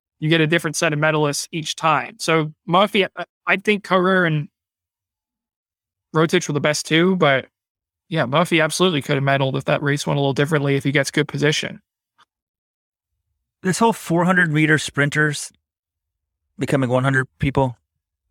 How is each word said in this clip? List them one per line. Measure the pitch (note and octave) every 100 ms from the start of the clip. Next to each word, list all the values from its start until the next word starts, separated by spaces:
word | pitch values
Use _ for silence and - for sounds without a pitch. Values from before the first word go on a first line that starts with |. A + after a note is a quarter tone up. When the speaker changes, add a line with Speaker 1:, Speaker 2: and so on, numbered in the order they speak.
| _ _
Speaker 1:
you | D#3
get | E3
a | D3+
different | E3+ E3 D3
set | E3+
of | D3
medalists | D#3 D#3 D3 C#3 -
each | E3+ D3+ -
time. | D#3+ C#3+ B2 -
So | - D#3+ D#3 - -
Murphy, | F3 G3+ G#3
I, | F3+ - E3+ _ -
I | F#3+
think | G#3+ G#3
Correa | - F#3 F#3 F#3
and | E3+ D3+ C#3+ _ _ _ _ _ _ _ _ _ _ _ _ _ _ _ _
Rotich | D#3 D#3+ F3+ -
were |
the | C#3+
best | D3+ D3 -
two, | D#3+ F3+ F#3
but | D3+ C3 - _ _ _ _ _ _
yeah, | D#3+ B2+
Murphy | D3 F3 E3
absolutely | D#3 - F#3 D3+
could | - C#3+
have |
medaled | C#3 C#3 C3+ C#3
if | -
that | D3
race | C#3+ D3 -
went | D3
a |
little | C#3
differently | C3 C#3+ E3 C#3 C#3
if |
he | C#3
gets | C#3 C3+
good | - D3
position. | C#3 D3 D3+ - - _ _ _ _ _ _ _ _ _ _ _ _ _ _ _ _ _ _
Speaker 2:
This | F#3 E3+
whole | -
four | - - E3+
hundred | F3 F#3 E3+
meter | D3+ D3+ D3+
sprinters | - - C#3+ D3+ D3+ C#3+ - _ _ _ _ _ _ _ _ _ _ -
becoming | C3+ C#3+ B2+
one | B2+
hundred | C3+ C3+ C3 _
people, | C#3+ C3+ C3 A#2 _ _ _ _ _